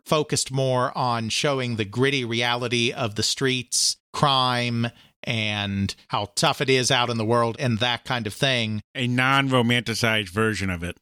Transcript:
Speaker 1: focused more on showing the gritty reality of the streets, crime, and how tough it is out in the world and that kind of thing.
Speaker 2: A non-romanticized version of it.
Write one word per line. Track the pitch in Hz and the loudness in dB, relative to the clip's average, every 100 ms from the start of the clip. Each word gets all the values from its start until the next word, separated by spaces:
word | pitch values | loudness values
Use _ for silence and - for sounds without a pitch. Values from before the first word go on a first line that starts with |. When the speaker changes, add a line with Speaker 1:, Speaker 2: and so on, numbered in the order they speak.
| - | -2
Speaker 1:
focused | 160 151 139 - | -2 0 -2 -2
more | 135 135 127 123 - | -2 0 2 0 -2
on | 127 117 113 | -2 -2 -2
showing | - 151 139 123 113 | -2 0 0 -2 -2
the | |
gritty | 101 110 135 139 | -2 0 0 0
reality | 120 117 120 120 123 120 117 | -2 0 0 0 0 0 0
of | - 117 107 | 0 -4 -2
the | |
streets, | 110 - 135 127 120 - - - _ | -2 0 0 -2 -2 -2 0 -2 _
crime, | - 143 135 127 123 120 117 117 - - _ | 0 2 4 2 2 0 0 -2 -4 -20 _
and | - 117 107 104 101 98 98 - - | -4 -2 0 -2 -2 0 -2 -4 -6
how | 123 104 - | -6 -4 0
tough | 160 139 | 0 2
it | 131 | 2
is | 131 120 | 2 2
out | 131 120 | 2 0
in | 117 | 0
the | 107 | 2
world | 120 117 110 | 2 2 0
and | 139 110 | -2 0
that | 123 120 - | 0 -2 -4
kind | 127 104 | -4 -4
of | |
thing. | - 139 127 110 107 - 143 | -2 0 0 -2 -4 -8 -6
Speaker 2:
A | 123 | -2
non-romanticized | 123 127 135 135 127 117 120 117 110 117 110 98 | 2 2 4 4 4 4 2 0 0 0 0 0
version | 90 110 101 95 | 0 0 0 -2
of | 90 | -4
it. | 87 - | -6 -8